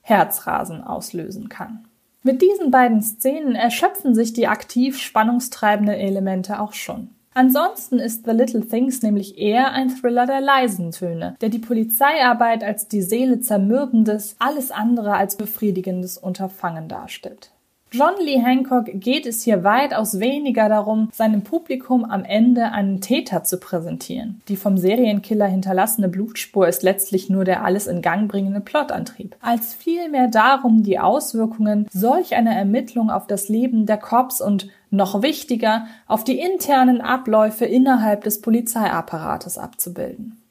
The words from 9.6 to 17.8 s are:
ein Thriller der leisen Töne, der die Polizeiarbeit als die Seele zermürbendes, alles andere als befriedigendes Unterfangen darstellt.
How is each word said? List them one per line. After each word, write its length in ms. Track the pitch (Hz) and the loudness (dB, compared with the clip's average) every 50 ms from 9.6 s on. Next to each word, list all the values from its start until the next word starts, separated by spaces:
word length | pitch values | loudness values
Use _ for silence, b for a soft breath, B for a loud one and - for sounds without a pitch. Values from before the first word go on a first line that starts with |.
| 269 269 | 2 2
ein 180 | - 262 262 254 | 0 0 -2 -2
Thriller 380 | 254 - - 240 240 240 247 | -4 -2 -2 0 2 2 0
der 140 | 247 269 269 | 0 0 0
leisen 500 | 269 285 277 262 254 233 196 185 175 165 | 2 2 2 2 2 0 -2 -4 -6 -8
Töne, 440 | 165 - 185 175 170 165 170 - - _ | -8 -8 -6 -6 -6 -6 -8 -10 -8 _
der 80 | - 220 | -4 -2
die 80 | 214 | -2
Polizeiarbeit 1040 | 226 226 - 240 220 220 226 - - 277 285 311 311 254 247 240 233 240 233 226 226 220 | -4 -4 -2 -2 -2 0 -2 0 2 2 2 2 2 2 2 4 2 2 2 2 0 -2
als 240 | 208 214 - - | -6 -6 -6 -8
die 140 | - - 208 | -4 -2 -2
Seele 380 | 185 180 220 240 262 262 247 226 | 0 0 0 0 2 2 2 0
zermürbendes, 960 | - - 214 202 196 202 233 269 285 269 233 220 220 214 214 214 208 - - | 0 -2 0 0 2 2 2 2 2 2 4 4 4 4 2 -2 -4 -10 -6
alles 320 | _ 233 269 302 294 254 - | _ -4 -2 -2 -4 -6 -6
andere 460 | - - 214 233 240 233 214 208 202 | -6 -2 0 0 0 0 0 0 0
als 200 | 190 202 196 - | 0 0 -2 -2
befriedigendes 840 | - 214 208 - - 220 208 185 185 180 190 180 185 180 180 - - | -8 -8 -10 -6 -2 -2 -2 0 -2 -4 -4 -6 -6 -6 -8 -12 -10
Unterfangen 680 | - 185 180 - 190 190 190 - - 175 165 160 160 160 | -8 -8 -6 -6 -8 -10 -8 -8 -8 -8 -8 -8 -12 -12
darstellt. 600 | - - - - - - - - - _ - _ _ _ _ _ _ _ | -12 -14 -12 -14 -18 -16 -16 -18 -18 _ -20 _ _ _ _ _ _ _